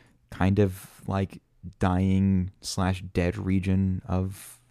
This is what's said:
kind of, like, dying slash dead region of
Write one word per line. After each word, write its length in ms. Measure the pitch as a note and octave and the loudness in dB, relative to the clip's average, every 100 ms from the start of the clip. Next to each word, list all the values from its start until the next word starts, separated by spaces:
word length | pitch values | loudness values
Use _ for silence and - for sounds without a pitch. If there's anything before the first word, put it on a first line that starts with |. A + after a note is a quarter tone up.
| _ _ - | _ _ -12
kind 280 | - F#2 G2 | 0 2 4
of, 440 | G2+ F#2 - - - | 2 0 -14 -16 -6
like, 360 | G2 G2 - _ _ - - | -4 -4 -6 _ _ -18 -2
dying 720 | F#2+ F2+ F#2+ F#2+ G2 F#2+ F2+ - | 0 2 4 4 4 2 0 -6
slash 420 | - - F#2 F#2 F#2 | -10 -4 -2 -2 -4
dead 240 | - F2 G#2+ | -2 0 0
region 640 | G2 F#2+ F#2+ F#2+ F#2+ F#2 - | 0 0 2 2 2 -2 -2
of 520 | F#2 F#2 F#2+ - - _ | -2 -2 -6 -18 -20 _